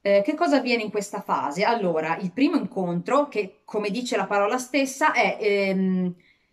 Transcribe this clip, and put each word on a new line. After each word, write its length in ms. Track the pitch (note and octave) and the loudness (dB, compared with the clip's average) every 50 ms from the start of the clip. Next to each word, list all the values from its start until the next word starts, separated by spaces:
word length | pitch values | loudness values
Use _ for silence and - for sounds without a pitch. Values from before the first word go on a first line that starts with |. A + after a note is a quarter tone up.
Eh, 220 | - G3+ G3+ G3+ G3+ | 0 2 4 4 4
che 100 | D4+ D4+ | 2 0
cosa 220 | D4+ F4 D#4 C#4+ | 0 2 4 4
avviene 260 | C4 B3+ B3 A#3 A3+ G#3+ | 4 2 2 0 -2 -2
in 80 | G#3 | -2
questa 300 | - G#3 G3 - - F#3 | -4 -4 -4 -4 -8 -8
fase? 420 | - - F3 C#3 C3 C#3+ D3 F3+ G#3 | -4 -2 -2 -2 -2 -2 -2 2 2
Allora, 540 | A#3 A#3 G#3+ G3 F3 D#3 D#3 D#3+ D#3+ E3+ | 2 2 2 2 0 0 0 -2 -2 -2
il 160 | E3+ F#3+ F3+ - | -4 -4 -6 0
primo 240 | B3+ C#4 E4 E4+ | 2 2 2 2
incontro, 720 | B3+ G3 F#3 - G3 F#3 F3 F3 F3 F3 A3+ B3 C#4+ C#4+ C#4+ | 0 -2 -4 -4 -4 -4 -2 -2 -4 -2 0 2 2 2 0
che 320 | - G#3 F#3+ F#3 - _ _ | -2 -4 -4 -6 -8 _ _
come 260 | - - G#3+ G#3 G#3 | -8 -6 -4 -4 -2
dice 260 | F#3+ B3 B3 - A#3+ | -4 -4 -4 -2 -2
la 100 | G3+ F#3+ | -2 -2
parola 320 | - G3+ G3+ G3+ G#3 B3 B3+ | 0 0 0 2 2 0 -2
stessa, 540 | - - - C#4 C4+ C4 - - D#4 D4+ - | -4 -2 0 0 0 0 0 0 0 2 2
è, 260 | B3 G#3 F#3 - - | 2 2 0 0 0
ehm, 720 | G#3+ G#3 G3+ G3+ G3 G3 F#3+ F#3+ F#3+ F#3+ F#3 F#3 F#3 F3+ F3 - _ _ _ _ _ _ | 0 0 2 2 2 0 0 0 0 0 0 0 -2 -2 -4 -8 _ _ _ _ _ _